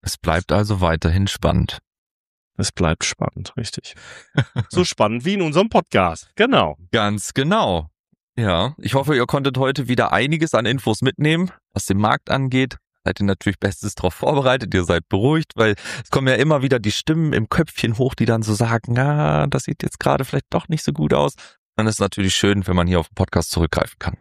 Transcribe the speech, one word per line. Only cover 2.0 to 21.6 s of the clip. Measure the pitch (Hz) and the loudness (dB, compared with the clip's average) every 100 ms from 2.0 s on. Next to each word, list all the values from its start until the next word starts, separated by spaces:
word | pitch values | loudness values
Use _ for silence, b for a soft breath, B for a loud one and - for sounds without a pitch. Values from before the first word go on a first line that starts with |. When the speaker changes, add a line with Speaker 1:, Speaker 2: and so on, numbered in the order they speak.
| _ _ _ _ _ - | _ _ _ _ _ -8
Speaker 2:
Es | 104 | -6
bleibt | - 85 78 | -2 0 0
spannend, | - - - - 95 - | -4 -4 -6 -6 -12 -10
richtig. | 113 - - - B B B | -10 -12 -16 -20 B B B
<laughs> | - - - - | -4 -2 -4 -2
So | 180 | -2
spannend | 175 - 107 117 | -2 0 0 0
wie | 143 | -2
in | 202 | -2
unserem | 160 147 220 | 0 2 2
Podcast. | 220 - 107 87 80 - | 0 0 0 0 -2 -14
Genau. | - 226 214 82 73 90 | 0 2 4 2 -4 -4
Speaker 1:
Ganz | 117 104 104 - | 0 0 -2 -4
genau. | - 143 214 143 87 78 _ _ _ _ - | -2 0 2 2 0 -4 _ _ _ _ -2
Ja, | 110 85 117 151 | 0 2 0 -4
ich | 104 | -2
hoffe, | 135 139 139 | 0 2 2
ihr | |
konntet | 123 143 135 127 | 2 0 0 0
heute | 135 139 123 | 0 -2 0
wieder | 123 117 | 0 2
einiges | 95 135 156 156 | 2 2 0 2
an | 117 110 | 2 2
Infos | 127 - 107 | 0 0 0
mitnehmen, | 131 - 151 165 180 - _ | 0 2 0 2 -2 -6 _
was | 196 - | -8 -2
den | 196 | 0
Markt | 107 127 - | 2 0 -2
angeht. | 135 135 131 131 - _ _ | -2 0 0 0 -4 _ _
Seid | - 90 | -6 -2
ihr | 101 | 0
natürlich | 95 - 95 | 0 -2 -2
bestens | 98 - 104 | -4 -4 -10
drauf | - 90 | -4 -6
vorbereitet, | - 131 131 127 127 107 | -2 0 2 2 0 0
ihr | 92 | -2
seid | 87 85 - | 0 -2 0
beruhigt, | 95 120 160 156 | 0 2 2 -2
weil | - 110 104 B B | 2 2 2 B B
es | - | -2
kommen | 143 131 | 0 2
ja | |
immer | 120 147 151 | 2 2 2
wieder | 127 127 | 2 0
die | 104 | 0
Stimmen | - - 160 160 | -4 -2 0 2
im | - 110 | 0 0
Köpfchen | - 156 - 113 113 | 0 -2 -2 -4 0
hoch, | 127 | 0
die | - 113 | 2 0
dann | 113 | 2
so | 110 | 0
sagen, | 104 117 117 - | 0 2 0 0
„Na, | 120 139 147 151 151 147 | 0 2 2 2 2 0
das | 135 | -2
sieht | - 147 | -4 -4
jetzt | - - | -6 -2
gerade | 135 139 135 | 0 0 0
vielleicht | 143 - | -6 -4
doch | 165 - | -6 -4
nicht | 160 | -4
so | - | -4
gut | 147 147 | -2 0
aus.“ | 143 143 - B B | 2 0 -4 B B